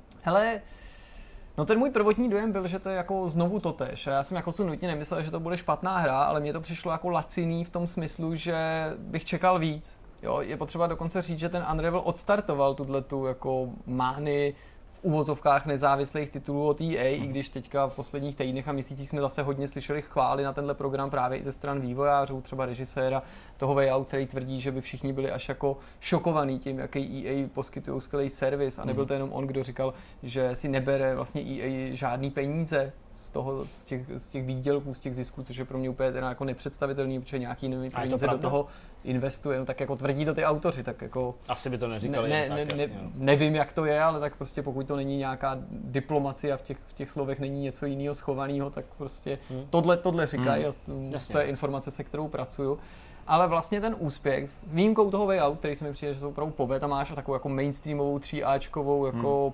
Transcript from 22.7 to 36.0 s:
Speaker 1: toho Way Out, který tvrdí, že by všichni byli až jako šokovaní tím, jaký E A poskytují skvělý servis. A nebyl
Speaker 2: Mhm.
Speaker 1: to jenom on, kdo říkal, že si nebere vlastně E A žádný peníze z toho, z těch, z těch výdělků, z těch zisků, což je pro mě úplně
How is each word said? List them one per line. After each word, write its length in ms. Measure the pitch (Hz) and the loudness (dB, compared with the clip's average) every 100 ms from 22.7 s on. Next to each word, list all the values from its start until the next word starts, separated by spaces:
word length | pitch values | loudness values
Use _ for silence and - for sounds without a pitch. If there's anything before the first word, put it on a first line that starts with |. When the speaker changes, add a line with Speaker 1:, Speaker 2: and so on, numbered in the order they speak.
| 123 127 139 131 135 - - - - | -4 -6 0 2 0 -4 -14 -14 -2
Speaker 1:
toho 160 | 135 | 2
Way 180 | 139 135 | 6 6
Out, 160 | 135 135 | 4 2
který 180 | 139 135 | -2 -2
tvrdí, 360 | 135 127 131 | -4 -4 -4
že 100 | 135 | -2
by 100 | 131 | -4
všichni 320 | - - 139 | -6 -6 -4
byli 180 | 135 135 | -2 -2
až 180 | 131 - | -2 -4
jako 280 | 131 139 135 - - | -2 0 -2 -8 -10
šokovaní 600 | - 175 175 156 139 131 | 0 2 4 2 2 0
tím, 200 | 135 131 | -4 -4
jaký 480 | 131 143 139 135 107 | -4 -4 -4 -4 -2
E 40 | |
A 160 | 139 135 | -2 -2
poskytují 480 | - 131 139 143 135 | -4 -6 -6 -6 -6
skvělý 280 | - 143 139 | -2 -2 -2
servis. 500 | - 131 143 135 - | 0 0 2 0 -2
A 60 | 131 | -2
nebyl 180 | 131 | 0
Speaker 2:
Mhm. 40 | 135 | 0
Speaker 1:
to 60 | |
jenom 200 | 139 135 | 0 -2
on, 140 | 131 135 | -4 -2
kdo 160 | 135 | -2
říkal, 300 | 127 123 131 - - - | -4 -2 -2 -4 -14 -12
že 320 | 123 131 127 127 | -6 0 0 0
si 120 | 147 | 0
nebere 480 | 135 131 139 131 127 | 2 2 4 2 0
vlastně 260 | 123 147 | -2 -4
E 200 | 117 135 | -4 -4
A 340 | 127 131 131 127 | -2 -2 -4 -2
žádný 340 | 127 127 139 | -2 0 -2
peníze 600 | 139 139 160 160 151 139 - - - | 0 0 0 0 0 0 -4 -18 -18
z 140 | - | -8
toho, 360 | 147 127 135 139 | -4 -2 -4 -6
z 200 | - - | -10 -6
těch, 160 | 127 127 131 | -6 -6 -10
z 140 | - | -8
těch 160 | 139 127 | -6 -4
výdělků, 480 | 131 139 143 139 | -2 2 2 0
z 60 | 123 | -8
těch 160 | 139 127 | -6 -6
zisků, 280 | 123 - | -6 -8
což 140 | 127 123 | -10 -8
je 80 | 127 | -6
pro 120 | 131 | -4
mě 120 | 131 | -2
úplně 220 | 127 | 0